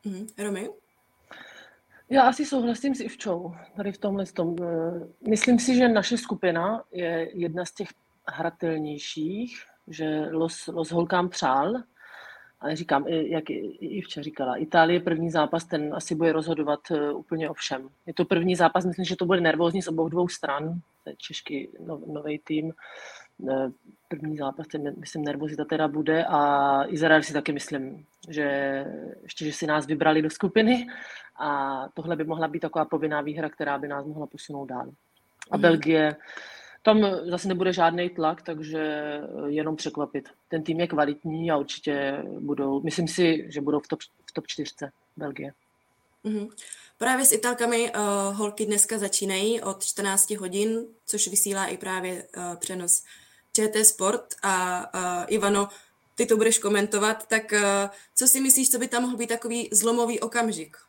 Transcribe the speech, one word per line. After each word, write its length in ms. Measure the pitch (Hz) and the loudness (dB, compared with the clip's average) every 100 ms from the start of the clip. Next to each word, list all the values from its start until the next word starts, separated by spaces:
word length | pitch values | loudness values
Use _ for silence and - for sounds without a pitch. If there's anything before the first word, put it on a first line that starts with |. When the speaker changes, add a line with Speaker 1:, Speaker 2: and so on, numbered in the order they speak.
Speaker 1:
Mhm. 220 | 208 185 220 - | -8 -10 -12 -8
Romy? 300 | 208 190 226 - _ _ _ _ _ - - - - _ _ - _ | -6 -4 -6 -12 _ _ _ _ _ -20 -20 -20 -20 _ _ -20 _
Speaker 2:
Já 120 | 269 | 6
asi 240 | 254 254 302 | 6 6 -2
souhlasím 480 | 269 233 233 277 | 0 0 0 -2
s 60 | 262 | -2
Ivčou 540 | 233 - 220 175 180 165 - - | -6 -8 -4 -4 -4 -12 -16 -8
tady 160 | 202 | -6
v 60 | 190 | -4
tomhle 280 | 202 196 185 | -2 -2 -4
tom. 300 | - 170 170 | -2 -2 -2
Eh, 680 | 175 165 165 175 - _ - | -2 -2 -2 -4 -10 _ 0
myslím 280 | 214 - 240 | 2 6 6
si, 180 | 254 247 | 6 6
že 120 | 247 | 6
naše 300 | 214 190 240 | 6 2 -2
skupina 640 | - 208 185 165 180 226 - | -2 0 2 2 0 -2 -6
je 380 | 180 170 165 165 | -4 -2 -2 -4
jedna 300 | - 170 160 | -4 -4 -4
z 80 | 175 | -8
těch 160 | - 196 - _ _ - | -8 -10 -10 _ _ -12
hratelnějších, 1400 | - 165 - 165 160 151 147 - - 156 196 240 - - _ - | -4 -6 -2 -2 -2 -4 -8 -8 -6 -4 -4 -8 -10 -20 _ -18
že 400 | 156 156 151 151 | -6 -2 -2 -2
los, 360 | 160 165 - - | 0 0 -2 -8
los 240 | 170 160 | -4 0
holkám 380 | 170 175 180 180 | 0 2 2 0
přál. 460 | - 147 131 156 247 233 _ - - - - - _ | 0 2 2 2 -2 -6 _ -20 -20 -20 -20 -20 _
Ale 160 | 143 156 | -6 -6
říkám, 280 | 170 139 147 | 0 0 0
i, 220 | 165 156 | -2 0
jak 200 | 160 160 | -2 -4
i, 40 | |
i 320 | - - - - | -8 -8 -10 -8
Ivča 360 | 202 175 - | -8 -8 -10
říkala, 340 | 147 156 131 127 | -10 -4 -4 -2
Itálie 440 | 156 175 165 175 | 2 6 6 4
první 300 | 170 160 170 | 2 0 0
zápas, 340 | 160 151 170 | 2 2 0
ten 300 | - 160 147 | -2 -4 -2
asi 200 | - - | -6 -4
bude 180 | 160 165 | 2 2
rozhodovat, 480 | 156 156 160 147 147 - | 2 -2 -2 0 -2 -2
eh, 220 | 160 147 | -2 0
úplně 380 | 143 - 160 151 | -4 -6 -4 -4
o 40 | |
všem. 340 | 156 - 131 135 _ - | -6 -6 -8 -8 _ -12
Je 80 | |
to 100 | 165 | -4
první 320 | 170 175 175 180 | 0 2 2 4
zápas, 280 | 175 185 | 4 4
myslím, 200 | 180 170 | 0 -2
že 120 | 175 185 | -4 -2
to 100 | 175 | 2
bude 140 | 185 | 4
nervózní 420 | 170 156 170 190 | 4 4 2 2
z 60 | 180 | -2
obou 200 | 160 160 | -2 0
dvou 200 | 170 180 | 0 -2
stran. 520 | - 147 139 156 170 - _ | -2 -4 -2 -4 -6 -10 _
To 60 | - | -16
je 60 | 147 | -14
Češky 520 | - 156 - 143 - - 170 | -12 -12 -8 -8 -8 -14 -12
no-, 160 | 151 156 | -12 -10
novej 320 | 151 151 151 | -10 -6 -8
tým. 340 | - 156 160 165 - - - - - _ 131 | -2 -2 -2 -8 -18 -18 -18 -20 -20 _ -2
Eh, 200 | 135 135 - _ _ _ | -2 -2 -6 _ _ _
první 280 | 156 151 151 | -8 -6 -4
zápas, 300 | 139 135 156 | -6 -6 -8
ten, 280 | 151 143 139 | -6 -6 -8
myslím, 240 | 147 160 | -10 -6
nervozita 400 | 147 143 151 151 | -4 -4 -6 -6
teda 240 | 151 156 156 | -4 0 0
bude 360 | 147 151 160 | 0 2 2
a 580 | 165 151 147 143 139 139 143 | 2 4 4 4 4 4 2
Izrael 360 | 160 156 156 | 2 6 6
si 100 | 156 | 4
taky 200 | 151 - | -4 -2
myslím, 540 | 143 - 143 131 - - _ - | -6 -4 -6 -6 -12 -20 _ -10
že 160 | 151 143 139 139 135 139 - - - | -4 -2 0 0 -2 -6 -10 -12 -14
ještě, 220 | - - | -14 -8
že 80 | 151 | -6
si 140 | 147 156 | -4 0
nás 200 | 151 143 | 0 0
vybrali 360 | 151 156 156 | 2 4 4
do 80 | 156 | 2
skupiny 560 | - 190 220 220 247 240 - - - - - | -2 2 4 4 4 0 -12 -14 -16 -18 -6
a 440 | 151 143 135 135 131 | -2 0 -2 -4 -6
tohle 220 | - 170 160 | -8 -4 -4
by 80 | |
mohla 240 | 156 160 160 | -2 -2 -2
být 120 | 147 | -2
taková 240 | 160 160 | -4 -2
povinná 360 | 151 160 156 151 | 0 0 0 -2
výhra, 280 | 147 151 156 | -4 -6 -6
která 300 | - 143 139 | -6 -4 -4
by 100 | 143 | -4
nás 180 | 143 143 | -8 -8
mohla 200 | 151 147 | -10 -12
posunout 400 | 143 - 143 135 | -14 -12 -12 -8
dál. 240 | 123 131 139 _ _ _ _ - | -8 -10 -14 _ _ _ _ -6
A 60 | - | 4
Speaker 1:
Mhm. 60 | |
Speaker 2:
Belgie, 540 | 175 165 156 160 151 151 - - - - - - | 6 4 4 4 4 0 -14 -18 -18 -20 -20 2
tam 200 | - 214 202 185 170 | 4 6 4 2 -2
zase 180 | 180 196 | -4 0
nebude 240 | 180 190 | 2 2
žádný 380 | 180 170 175 180 | 4 4 4 -2
tlak, 320 | 175 156 165 | 0 0 -2
takže 720 | - 156 156 160 156 151 151 147 151 139 147 | -8 -8 -6 -4 -2 -4 -4 -6 -8 -8 -4
jenom 300 | 151 156 156 | -2 -2 -2
překvapit. 520 | 156 147 143 139 139 _ _ | -6 -4 -4 -4 -10 _ _
Ten 140 | 165 | -6
tým 180 | 156 160 | -2 0
je 60 | 175 | 0
kvalitní 640 | 151 147 147 165 160 170 | 2 2 0 -4 -2 0
a 60 | 151 | 0
určitě 640 | 147 - - 143 139 139 - - | 0 -6 -4 -2 -2 -4 -8 -8
budou, 400 | 143 143 139 139 | -6 -2 0 -2
myslím 280 | 156 151 160 | -2 -2 -2
si, 380 | - 175 156 - | 2 4 4 -2
že 120 | 147 | -6
budou 200 | 143 151 | 0 -2
v 80 | - | -2
top, 120 | 156 | -8
v 300 | - _ - | -8 _ -10
top 140 | - - | -10 -8
čtyřce 440 | - 143 - 139 _ _ - | -8 -8 -8 -12 _ _ -10
Belgie. 360 | 147 - 139 - _ _ _ _ _ _ | -10 -8 -12 -14 _ _ _ _ _ _
Speaker 1:
Mhm. 240 | 214 214 208 - - - - _ | -6 -4 -6 -12 -18 -18 -20 _
Právě 260 | 247 262 | 0 4
s 80 | 269 | 6
Italkami, 580 | - 240 240 233 233 233 | 6 2 0 2 2 2
eh, 80 | 214 208 202 196 | 0 0 2 0
holky 340 | 202 208 208 214 | 0 -2 0 0
dneska 320 | 208 - 220 | 2 2 2
začínají. 600 | 202 - 196 190 208 233 | -2 -2 0 0 2 0
Od 240 | 196 190 | -2 -6
čtrnácti 500 | - - 196 190 - | -6 -2 0 2 2
hodin, 520 | 202 185 196 214 226 233 _ - | 0 -4 0 0 0 -6 _ -8
což 220 | 208 185 | -4 0
vysílá 380 | 202 - 196 185 | 0 0 0 -2
i 100 | 185 | -4
právě, 520 | 190 185 185 180 - - | -6 -4 -4 -8 -10 -10
eh, 200 | 175 170 | -10 -8
přenos 480 | - 185 170 - - - - _ _ | -8 -6 0 0 0 -20 -20 _ _
Č 160 | - 214 | 2 4
T 160 | 214 | 6
Sport. 400 | - - 196 233 - - | 4 4 0 0 -4 -4
A, 440 | 196 190 185 180 180 | 0 2 2 -2 -4
eh, 300 | 185 180 180 175 | -4 -2 -2 0
Ivano, 400 | 208 202 202 202 - _ _ _ | 2 4 2 0 -6 _ _ _
ty 120 | - 233 | -4 2
to 100 | 220 | 4
budeš 220 | 226 226 | 6 4
komentovat, 680 | 202 208 208 208 214 220 - | 4 2 2 2 2 0 0
tak, 260 | 220 220 | -2 2
eh, 380 | 214 202 196 202 - - | 2 4 2 0 -6 -4
co 120 | - 254 | 4 6
si 140 | 269 | 6
myslíš, 300 | 269 - 254 | 6 6 6
co 80 | 233 | 2
by 100 | 254 | 0
tam 140 | 240 | 0
mohl 140 | 247 240 | 0 -2
být 100 | 233 | -2
takový 420 | 233 233 233 226 | -2 -2 -4 0
zlomový 480 | 214 226 240 233 233 | 2 4 2 2 0
okamžik? 560 | 226 240 226 175 - - | -2 0 -2 -4 -10 -16